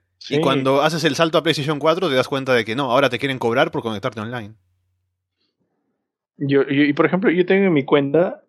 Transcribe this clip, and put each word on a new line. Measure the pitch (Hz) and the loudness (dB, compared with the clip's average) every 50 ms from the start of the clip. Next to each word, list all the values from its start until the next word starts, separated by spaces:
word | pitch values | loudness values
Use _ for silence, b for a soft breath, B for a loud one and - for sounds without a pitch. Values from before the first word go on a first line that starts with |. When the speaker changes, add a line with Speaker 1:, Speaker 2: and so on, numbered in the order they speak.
| _ _ _ _ | _ _ _ _
Speaker 1:
Sí. | - - 131 | -12 -4 -2
Speaker 2:
Y | 147 | 0
cuando | 156 139 135 139 131 131 139 143 139 | 0 0 0 0 0 2 2 2 2
haces | 156 160 165 139 | 0 0 0 -2
el | 160 131 | -2 0
salto | 123 165 165 160 165 | 2 0 2 2 0
a | 147 | 0
PlayStation | 170 147 151 139 143 156 143 | 0 -2 -2 -2 -4 -4 -2
cuatro | 135 160 160 - 190 165 | 0 0 0 0 0 0
te | 135 | 0
das | 127 123 | 0 0
cuenta | - 143 135 135 131 127 | 0 -2 -6 -2 0 0
de | 120 110 | 0 0
que | 110 110 | -2 -4
no, | 131 147 127 | -4 -2 0
ahora | 117 135 139 135 | 2 2 0 0
te | 117 113 | -2 -4
quieren | - 139 135 123 | -6 -6 -6 -4
cobrar | 120 117 113 127 151 170 | -4 -2 0 0 0 0
por | - 151 117 | -2 -6 -6
conectarte | 117 110 101 101 131 - 113 | -6 -8 -6 -8 -8 -8 -8
online. | 104 110 123 123 107 101 110 107 _ _ _ _ _ _ _ _ _ _ _ _ _ _ _ _ _ _ _ _ _ _ _ _ _ _ _ _ _ _ _ _ _ _ _ _ | -10 -10 -10 -12 -12 -14 -18 _ _ _ _ _ _ _ _ _ _ _ _ _ _ _ _ _ _ _ _ _ _ _ _ _ _ _ _ _ _ _ _ _ _ _ _ _
Speaker 1:
Yo, | 143 139 139 139 131 | -4 0 2 2 2
yo, | - 143 139 147 | 2 2 2 2
y | 143 143 | 2 2
por | 156 165 | 2 2
ejemplo, | 156 - 180 196 - | 2 2 2 2 2
yo | 156 180 175 | 2 2 2
tengo | 175 190 196 196 | 2 2 2 4
en | 190 165 | 2 2
mi | 147 135 | 0 0
cuenta, | - 156 147 139 139 143 156 180 196 - - _ | 2 2 2 2 2 2 0 0 0 -2 -10 _